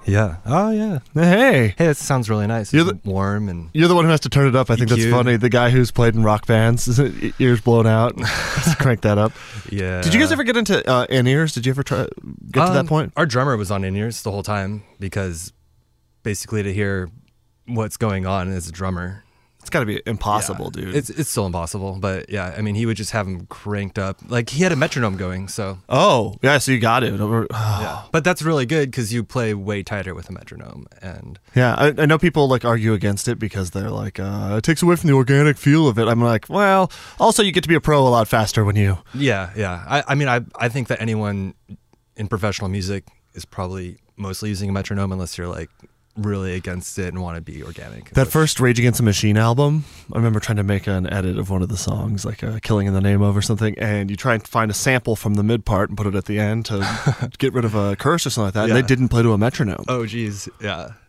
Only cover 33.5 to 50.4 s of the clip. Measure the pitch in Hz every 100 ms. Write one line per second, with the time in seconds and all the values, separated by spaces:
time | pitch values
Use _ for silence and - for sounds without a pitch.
33.5 | 104 92 98 104 104 104 - 95 104 101
34.5 | 107 135 151 175 175 165 139 123 139 151
35.5 | 135 143 151 151 110 113 117 120 110 -
36.5 | 190 202 190 185 - - - 226 220 202
37.5 | 180 147 160 - 147 131 120 110 120 107
38.5 | - 104 104 101 92 - 131 139 101 90
39.5 | 104 98 87 87 139 - 139 139 123 117
40.5 | - 120 127 117 123 110 110 104 101 95
41.5 | - _ - _ _ _ - 107 104 104
42.5 | 95 98 98 92 98 - _ _ - -
43.5 | - 92 95 90 107 _ _ 98 95 107
44.5 | 95 101 98 95 101 98 92 87 - 87
45.5 | 82 85 _ - _ _ - 104 101 95
46.5 | 90 95 90 - - 90 87 90 82 82
47.5 | - - 82 - - - - 131 156 156
48.5 | - 127 120 120 110 113 98 107 104 113
49.5 | 120 143 151 147 - - - 117 107